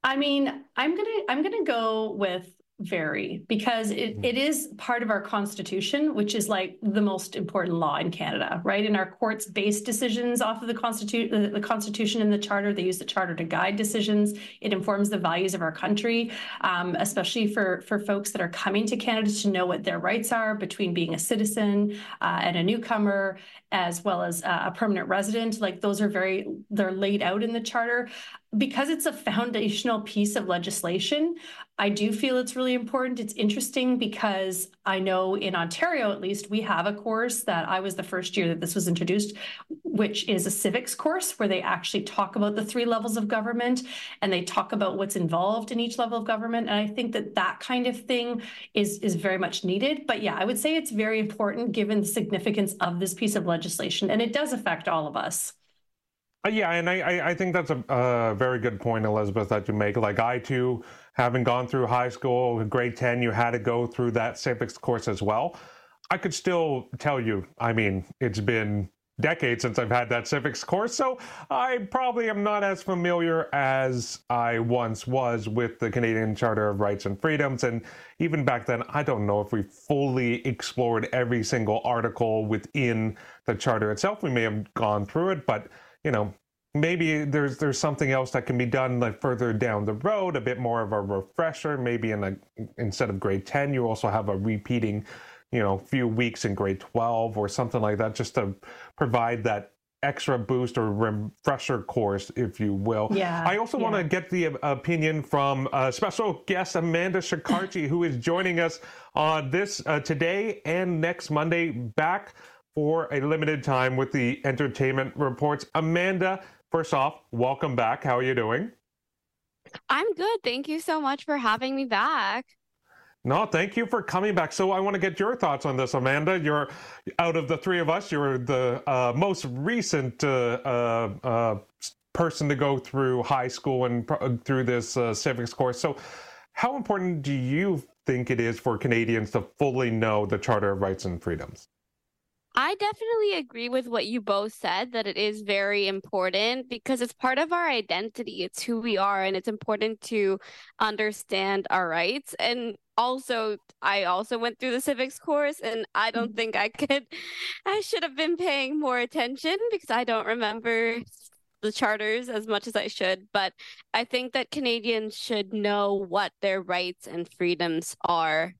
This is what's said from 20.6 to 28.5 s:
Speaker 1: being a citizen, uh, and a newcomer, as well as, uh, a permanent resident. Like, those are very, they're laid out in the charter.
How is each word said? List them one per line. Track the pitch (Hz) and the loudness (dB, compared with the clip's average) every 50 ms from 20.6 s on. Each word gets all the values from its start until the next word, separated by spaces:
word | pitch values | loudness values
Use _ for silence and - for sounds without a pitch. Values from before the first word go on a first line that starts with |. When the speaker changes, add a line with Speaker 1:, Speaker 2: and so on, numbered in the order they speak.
| 202 180 - - 202 180 170 | -4 -6 -4 -2 -2 0 0
Speaker 1:
being | 175 170 165 165 | 0 0 0 0
a | 156 | -2
citizen, | - - 240 208 214 208 214 - 214 208 202 202 208 208 208 208 - - - - | 0 0 2 2 2 0 2 2 2 2 4 4 2 2 0 -4 -10 -14 -8 -2
uh, | - 170 175 175 - | -2 0 0 2 0
and | 175 170 175 | 0 2 2
a | 170 | 2
newcomer, | 185 226 233 226 - 233 214 208 202 196 196 196 190 190 190 - - - - _ _ - | 2 2 0 0 -2 0 2 2 2 2 2 0 -2 -4 -6 -14 -20 -20 -20 _ _ -2
as | 196 180 175 175 175 170 | 0 0 0 -2 -2 -2
well | 208 185 175 | 0 0 0
as, | 175 175 170 175 - | 0 -2 -2 -2 0
uh, | - 175 165 - | 0 0 0 0
a | 190 | -2
permanent | 175 - 233 214 202 185 - - | -2 0 0 2 2 0 2 0
resident. | 185 196 202 208 214 226 226 226 214 220 214 | 0 0 2 0 0 0 0 -2 -2 0 -2
Like, | 190 - - | -2 -2 0
those | - 202 202 190 214 | 0 0 2 2 2
are | 202 | 2
very, | 208 190 185 190 190 196 208 - - - - _ | 2 2 0 0 0 -2 -2 -4 -8 -10 -8 _
they're | 208 196 202 185 190 | 0 0 2 2 2
laid | 190 202 196 202 202 - | 0 2 2 2 2 2
out | 175 190 208 226 | 2 2 0 0
in | 233 226 | 0 -2
the | 233 | -2
charter. | 226 226 - 247 233 240 240 240 247 240 - - - - - - _ _ | -4 -2 -2 0 0 2 0 -2 -2 -4 -8 -16 -16 -18 -18 -20 _ _